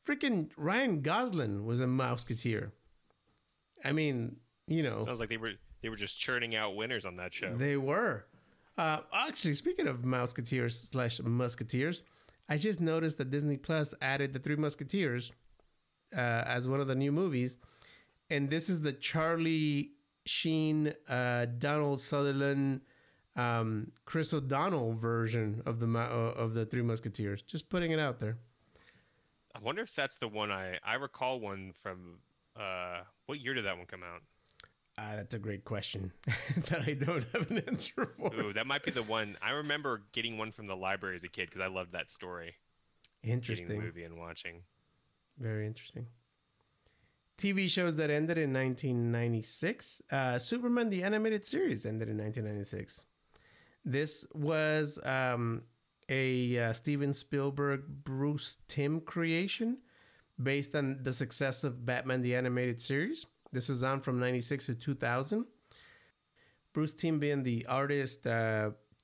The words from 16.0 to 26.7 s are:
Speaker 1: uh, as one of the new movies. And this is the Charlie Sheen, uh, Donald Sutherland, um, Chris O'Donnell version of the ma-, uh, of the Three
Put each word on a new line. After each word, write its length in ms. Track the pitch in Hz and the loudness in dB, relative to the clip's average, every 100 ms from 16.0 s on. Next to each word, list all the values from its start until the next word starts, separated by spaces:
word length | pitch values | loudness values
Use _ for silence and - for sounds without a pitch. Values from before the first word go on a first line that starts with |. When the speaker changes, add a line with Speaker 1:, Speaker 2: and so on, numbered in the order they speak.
| _ | _
Speaker 1:
uh, 40 | - | 0
as 460 | 120 117 123 123 127 | 2 2 2 0 2
one 140 | 135 | 2
of 80 | 139 | 2
the 80 | 131 | 2
new 160 | 139 | 4
movies. 460 | 143 190 131 127 - - - - - _ _ _ | 4 2 2 0 -2 -16 -20 -20 -20 _ _ _
And 180 | 147 139 | 0 2
this 220 | 156 165 | 2 2
is 100 | 180 | 2
the 140 | 151 | 0
Charlie 960 | 139 - 160 160 165 165 160 151 143 143 - _ _ | 0 -2 2 2 4 4 4 4 2 0 -8 _ _
Sheen, 680 | - - 170 160 156 156 151 147 - | -2 0 2 4 4 4 2 0 -2
uh, 380 | 127 123 120 120 120 | 0 2 2 2 0
Donald 420 | 143 151 147 139 | 2 2 2 2
Sutherland, 800 | - 147 143 139 139 139 139 135 - - _ _ _ - | 0 2 2 4 4 4 4 2 -4 -20 _ _ _ -2
um, 560 | 120 117 113 107 - - - | 2 2 2 0 -4 -12 -4
Chris 260 | 160 151 | -2 0
O'Donnell 640 | 156 135 135 175 170 117 | 0 2 2 2 2 2
version 680 | 113 117 117 113 117 107 107 - | 0 2 2 2 2 0 0 -2
of 140 | 117 | 0
the 60 | 117 | 2
ma-, 180 | 117 | 2
uh, 280 | 120 120 117 | 2 2 0
of 200 | - 117 | 0 0
the 100 | 113 | 0
Three 160 | 110 | 0